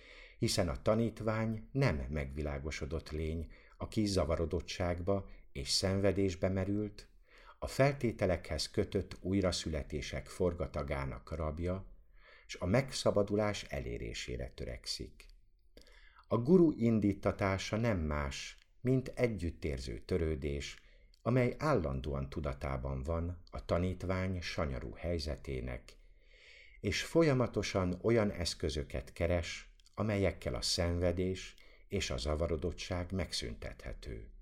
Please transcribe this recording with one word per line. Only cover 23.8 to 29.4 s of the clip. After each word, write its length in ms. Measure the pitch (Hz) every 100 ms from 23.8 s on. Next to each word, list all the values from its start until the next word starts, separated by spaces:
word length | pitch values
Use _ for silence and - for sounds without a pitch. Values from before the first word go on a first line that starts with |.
| 90 90 90 92 92 92
sanyarú 520 | - - 78 64 55
helyzetének, 1040 | - 82 87 71 67 - 65 62 60 - - - - - - - - - -
és 240 | 104 -
folyamatosan 960 | - 165 160 131 110 110 95 98 92 90
olyan 300 | 110 117 104
eszközöket 840 | - 85 - 82 71 69 69 -
keres, 580 | - 85 87